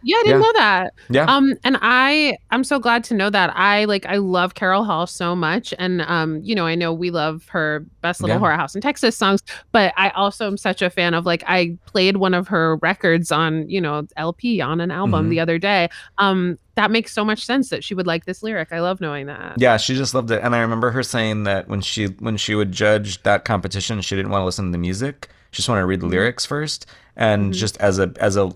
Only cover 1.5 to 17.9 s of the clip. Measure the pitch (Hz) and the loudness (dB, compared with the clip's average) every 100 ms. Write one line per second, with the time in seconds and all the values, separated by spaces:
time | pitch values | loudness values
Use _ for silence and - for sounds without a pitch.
1.5 | 254 240 262 214 254 262 302 294 202 - | 2 0 2 2 4 4 2 2 -2 -4
2.5 | 233 262 277 240 233 233 220 196 202 175 | -2 0 0 2 0 0 0 2 2 2
3.5 | - 196 208 214 202 - 202 190 180 180 | 2 2 4 2 0 0 0 2 2 0
4.5 | - 190 190 214 160 175 - 175 180 160 | 0 2 2 2 0 -2 -4 -2 0 0
5.5 | 185 - - 185 180 156 175 160 156 196 | -2 -4 -6 -2 -2 0 0 0 -4 -2
6.5 | 220 165 170 170 165 180 170 151 160 - | -2 0 0 -2 -2 -2 -2 -2 -4 -8
7.5 | 180 156 151 156 _ 170 180 - - 196 | -4 -2 -4 -8 _ -6 -2 -2 2 2
8.5 | 156 143 196 277 285 233 - 196 196 - | 0 -2 -4 -4 0 0 2 0 0 -2
9.5 | - - 233 190 - 190 - 202 - 214 | -16 -2 2 2 2 -2 0 -2 -2 -6
10.5 | 202 196 190 185 185 175 170 180 170 - | -4 -4 -2 -2 0 0 0 0 -2 0
11.5 | 185 170 175 - 196 185 196 190 180 185 | 0 0 -4 -4 2 2 2 2 0 0
12.5 | 190 165 160 165 190 185 165 170 151 160 | 0 2 2 0 0 2 2 2 0 0
13.5 | 160 156 190 160 147 151 - 160 170 240 | -2 -4 -4 -2 -4 -6 -6 -6 -4 -2
14.5 | 220 135 160 175 175 196 160 160 160 165 | -2 0 -2 -2 -2 0 0 2 0 0
15.5 | 165 196 202 170 - - - 202 190 180 | 0 2 2 0 -4 -14 0 2 2 0
16.5 | 170 _ - 208 226 226 - 214 214 - | -4 _ 0 2 2 0 -2 -2 -2 0
17.5 | 262 254 143 - | -2 0 -4 -6